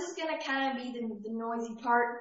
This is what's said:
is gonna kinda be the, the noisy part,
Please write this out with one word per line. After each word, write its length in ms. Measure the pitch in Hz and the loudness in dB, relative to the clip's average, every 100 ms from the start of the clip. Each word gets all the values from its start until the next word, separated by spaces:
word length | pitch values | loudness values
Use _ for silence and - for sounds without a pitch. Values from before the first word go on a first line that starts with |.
| 359 | -4
is 60 | 349 | -2
gonna 220 | 320 320 | -2 -2
kinda 420 | 277 269 269 240 | 0 2 2 0
be 100 | 247 240 | -4 -4
the, 80 | 226 208 | -4 -4
the 80 | 220 | -6
noisy 400 | 226 226 233 233 226 | -4 -2 -2 -4 -4
part, 380 | 247 240 233 240 | 4 6 6 0